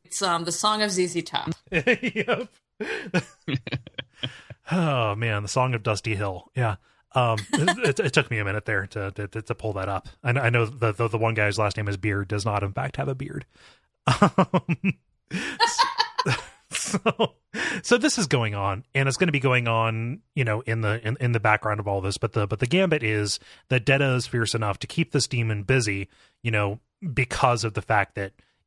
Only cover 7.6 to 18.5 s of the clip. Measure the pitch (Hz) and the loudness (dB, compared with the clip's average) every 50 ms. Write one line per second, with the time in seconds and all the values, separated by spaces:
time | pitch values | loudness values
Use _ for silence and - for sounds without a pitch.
7.6 | 156 - - 247 240 156 135 - 190 131 - 156 - - 117 107 104 98 101 107 | 4 2 2 2 2 2 2 2 0 2 2 0 0 0 -2 -4 -2 -2 -4 -4
8.6 | - - 107 98 95 - - 107 98 98 - - 101 95 - 113 - - 120 - | -4 -4 -4 -4 -4 -6 -6 -8 -8 -6 -6 -8 -8 -8 -10 -8 -8 -8 -8 -6
9.6 | - 110 98 98 95 101 98 95 - - - _ - 123 117 139 123 117 120 120 | -6 -6 -4 -4 -4 -4 -4 -6 -6 -10 -16 _ -2 0 2 2 2 4 4 2
10.6 | 113 107 143 113 117 110 104 - 117 110 113 110 113 113 113 110 104 104 98 113 | 2 0 0 0 0 0 2 0 0 0 0 0 0 0 2 2 2 2 2 2
11.6 | 107 101 - 113 104 101 98 92 - 104 98 101 95 90 107 104 95 113 104 101 | 0 0 0 -2 -4 -4 -4 -2 -2 0 0 -2 -2 -2 -4 -2 -2 -2 0 0
12.6 | 101 98 95 127 135 135 - - 139 139 135 131 139 143 - 139 127 - _ _ | -2 -2 -4 -4 -6 -4 -4 -6 -4 -4 -6 -6 -8 -10 -10 -10 -12 -14 _ _
13.6 | - - - _ _ _ _ _ _ - 120 - 208 156 - - 185 - - - | -20 -20 -20 _ _ _ _ _ _ 0 4 4 4 4 4 4 2 2 2 0
14.6 | - - 151 - - 196 - - _ _ _ _ _ - - 190 - - - - | 0 0 -2 0 0 -2 -2 -2 _ _ _ _ _ -10 -8 -6 -6 -6 2 4
15.6 | - 932 - 932 988 - - - 466 - - - - - 120 - - - - _ | 4 4 4 2 0 2 0 -2 -4 -2 -4 -2 0 0 -2 -2 -4 -10 -20 _
16.6 | _ - - - - - - 190 - 226 - - 208 - - _ _ _ - - | _ -10 -8 -6 -4 -2 -2 0 0 0 2 2 0 0 -2 _ _ _ -8 -6
17.6 | - - - 190 - - 240 240 285 294 - - 185 131 151 123 113 107 | -4 -4 -4 -4 2 2 4 4 4 2 2 2 2 2 2 2 2 0